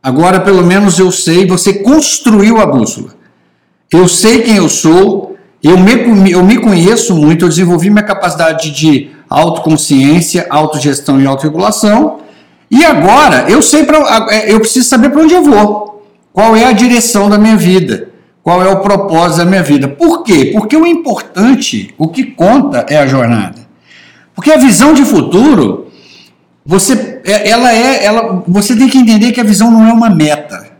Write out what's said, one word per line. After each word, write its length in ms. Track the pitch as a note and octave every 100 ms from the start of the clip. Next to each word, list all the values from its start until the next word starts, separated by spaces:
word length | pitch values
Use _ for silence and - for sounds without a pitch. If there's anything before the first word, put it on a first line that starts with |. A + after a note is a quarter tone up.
Agora, 380 | C3 C3 F3 F#3
pelo 220 | G3 F#3+ F3
menos, 320 | F#3+ G3+ E3
eu 140 | F#3
sei, 340 | F#3 - E3+ G3
você 300 | F3+ - G3
construiu 840 | G3+ D#4 D4+ - B3 G#3+ G#3 A3+
a 60 | G3
bússola. 480 | C3+ G#2+ - - _ _ _ _ _ _ _ _
Eu 160 | E3 F3+
sei 340 | - A3 B3
quem 160 | A3+ G#3+
eu 100 | D#3+
sou, 720 | - D#3+ F3 G3+ F#3 - - _ _
eu 160 | D3+ F#3
me, 540 | F#3+ B3 A#3+ G#3 F#3+
eu 120 | F3
me 140 | F3+ B3
conheço 580 | A#3 F#3 F3 A#3 - E3+
muito, 300 | D3+ D#3+ F3
eu 40 |
desenvolvi 420 | D#3+ F3+ F3 F3+
minha 120 | G#3
capacidade 680 | G#3 G3 F3 D3+ E3 D#3+ D#3
de 400 | C#3+ D#3 C#3 - - _
autoconsciência, 1160 | C3+ E3+ E3 D#3 D#3 - C#3 C#3 E3+ D#3+ F3+ -
autogestão 720 | D3 D#3 D3+ C#3 C3+ - C3+
e 60 | C3+
autorregulação, 920 | C3+ D#3 D#3 G3+ G#3+ G#3+ A3 D#4 - - _ _ _ _
e 160 | A#3+ E4
agora 600 | D4 F3 B3 D4 C3+ B2+
eu 160 | A#3+
sei 200 | - D4
pra, 140 | D4+ D#4 C#4+ A3+ G3 G#3+ G#3+
eu 140 | A3
preciso 280 | A3 C4 B3
saber 220 | A#3+ C4+
pra 120 | D4
onde 120 | D#4+
eu 100 | F4+
vou. 500 | D4 G#3 G#3 - - - _ _ _
Qual 220 | - A3 A3
é 100 | B3
a 60 |
direção 580 | G#3 A#3+ A#3+ A3 G#3 G3+
da 80 | G#3
minha 180 | G#3+ A3
vida? 540 | E3+ F#3 D3+ G#2 - _ _ _
Qual 200 | - F3+
é 60 | F#3
o 140 | G3
propósito 560 | G3 G3+ G3 E3 F3 D#3+
da 80 | F3
minha 180 | F#3+
vida? 240 | C#3+ C#3+ C3+
Por 360 | - E4 E4
quê? 280 | - E3 C3
Porque 220 | G#3+ G#3+ D#4
o 100 | E4+
importante, 1080 | E4+ D4 G3+ - F3+ A3+ B3+ - G#2+ F#2+ _
o 100 | D#3+
que 180 | C4 -
conta 600 | - F3 C4 - B2 -
é 80 | D3+
a 100 | C#3
jornada. 540 | C3+ A#2+ A2+ F#2+ - - _ _ - _ _ _ -
Porque 160 | -
a 60 | D#4
visão 360 | C4 E3+ C#4
de 120 | C#4+ C4+
futuro, 840 | F#3+ B2+ F3+ C#4 A3+ A2+ - - _ _ - _ _ _ _ -
você, 560 | F#3 - B3 - -
é, 240 | F3 G#3 G3+
ela 240 | A#3 B3
é, 320 | A3+ B3 C4+
ela, 400 | G3+ A3 A3 F#3 E3+
você 280 | F#3+ G3+ A#3
tem 140 | C4
que 80 | C4+
entender 340 | A#3 G#3+ A#3
que 80 | B3
a 60 | G#3+
visão 240 | F#3+ A3+
não 180 | A3+ A3
é 60 |
uma 160 | A3+ A3+
meta. 640 | E3+ D3+ D3+ - - - _